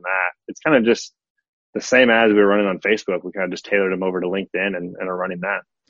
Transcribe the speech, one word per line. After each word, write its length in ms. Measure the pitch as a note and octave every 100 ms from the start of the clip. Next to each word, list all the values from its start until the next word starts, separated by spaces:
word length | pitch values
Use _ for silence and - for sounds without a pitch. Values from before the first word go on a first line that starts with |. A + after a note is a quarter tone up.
that. 260 | F2+ F#2+ F2+ - -
It's 120 | -
kinda 220 | D#3+ C#3+
just 320 | A2 A#2+ - _ _ _ _ _ _
the 80 | -
same 300 | - B2+ B2
ads 220 | A2+ A2+
we 60 | G#2
were 80 | G2+
running 200 | G2+ G2+
on 120 | F#2
Facebook. 440 | G2 G#2+ - F2+
We 80 | F2+
kinda 160 | G2 F2+
just 160 | F2
tailored 280 | - G2+ F#2+
them 100 | F#2
over 180 | F#2+ F#2
to 60 | F2+
LinkedIn 500 | F#2+ F#2+ F#2+ G2 F#2
and, 180 | F2
and 140 | - F#2
are 80 | F2+
running 240 | F#2 F2+
that. 220 | F#2+ G2 - _